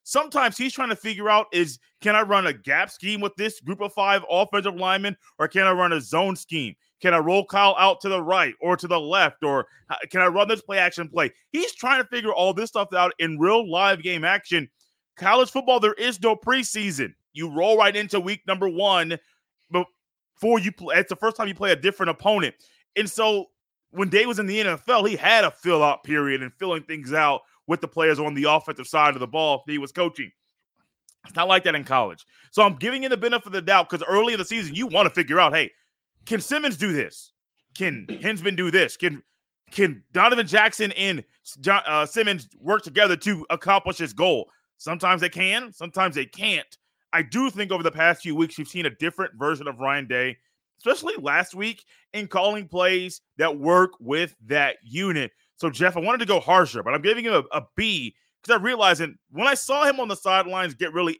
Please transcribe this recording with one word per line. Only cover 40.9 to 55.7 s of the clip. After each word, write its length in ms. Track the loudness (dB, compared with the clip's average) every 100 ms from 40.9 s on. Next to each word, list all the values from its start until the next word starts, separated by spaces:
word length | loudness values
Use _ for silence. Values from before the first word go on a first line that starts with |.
and 280 | -2 -4 -4 -8 _
S-, 140 | -20 -8
John, 220 | 0 0 2
uh, 200 | -2 0
Simmons 420 | -2 -2 -2 -8 _
work 240 | -2 -2
together 340 | -2 2 2 2
to 300 | -2 -4 -4
accomplish 480 | -4 2 0 0 -6
his 140 | -8
goal? 380 | 0 2 2 -4 _ _ _
Sometimes 420 | -12 -2 0 2
they 80 | 0
can, 440 | -2 -2 -2 -6
sometimes 420 | -16 -10 -2 -2
they 120 | -2 -8
can't. 520 | -6 -4 -4 -6 -20 _ _ -4
I 100 | -2
do 260 | -2 -2 -2
think 220 | -4 -4
over 120 | -2
the 100 | -2
past 300 | 2 2 2
few 120 | -4
weeks, 240 | -2 -2 -4
you've 100 | -12
seen 180 | -6 -6
a 40 |
different 440 | -4 -8 -6 -10 -4
version 300 | -4 -4 -8
of 100 | -6
Ryan 280 | -4 -4 -4
Day, 300 | -4 -4 -6 _ _ _ _
especially 360 | -2 -2 -4 -6
last 380 | -2 0 -2
week, 300 | -6 -8 -8 _ _ _
in 140 | -12 -6
calling 420 | 0 0 -2 -6
plays 520 | 0 2 0 -4 -14 _ -2
that 220 | -2 0
work 340 | 4 4 4 0
with 340 | -6 -4 -4 _ -2
that 300 | 0 0 -2
unit. 480 | -10 -6 -4 -2 -4 _ _ -6
So, 140 | -6